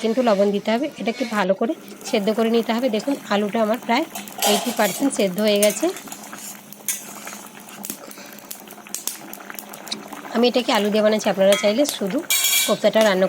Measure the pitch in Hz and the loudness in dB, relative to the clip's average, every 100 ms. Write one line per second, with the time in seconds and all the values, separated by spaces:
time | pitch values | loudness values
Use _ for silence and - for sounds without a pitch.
0 | 220 226 240 196 202 202 196 226 294 - | 0 2 4 4 4 2 0 0 -2 -4
1 | 208 226 233 214 185 190 233 330 - - | -6 -4 -2 0 2 2 0 -4 -10 -14
2 | - 226 202 220 226 233 226 226 262 214 | -2 0 0 2 2 2 2 0 0 0
3 | 208 277 - 202 208 226 214 240 - 240 | -2 -4 0 0 0 0 0 0 0 0
4 | 320 - - - - 208 - 226 208 - | 0 -8 -14 -2 2 2 0 0 0 2
5 | 277 262 202 180 214 202 208 208 339 370 | 0 2 0 2 2 4 4 4 -2 -2
6 | - - - - - - - - - - | -10 -16 -16 -16 -16 -16 -18 -10 -8 -8
7 | - - - - - - - - - - | -10 -14 -14 -16 -16 -18 -18 -14 -12 -12
8 | - - - - - - - - - - | -16 -18 -18 -18 -16 -16 -16 -18 -12 -8
9 | - - - - - - - - - - | -8 -10 -12 -16 -14 -14 -14 -14 -10 -10
10 | - - - 226 240 247 240 233 208 208 | -10 -14 -4 2 4 4 2 2 2 4
11 | 214 214 208 190 196 202 208 220 294 - | 4 4 2 4 6 6 4 2 2 0
12 | 196 233 349 - - - - 208 214 214 | -2 -2 -2 -2 0 0 0 2 4 4
13 | 220 185 | 4 4